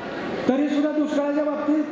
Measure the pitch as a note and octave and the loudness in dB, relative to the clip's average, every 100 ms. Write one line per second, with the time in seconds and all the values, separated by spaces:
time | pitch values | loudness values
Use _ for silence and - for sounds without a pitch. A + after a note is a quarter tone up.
0 | - - - - - C#4 D4 C#4+ D4+ D4+ | -4 -4 -2 -2 0 0 0 2 2 2
1 | C#4+ C#4+ C#4+ D4 D4 D4 D4 D4+ D4 | 0 2 2 0 0 0 0 0 0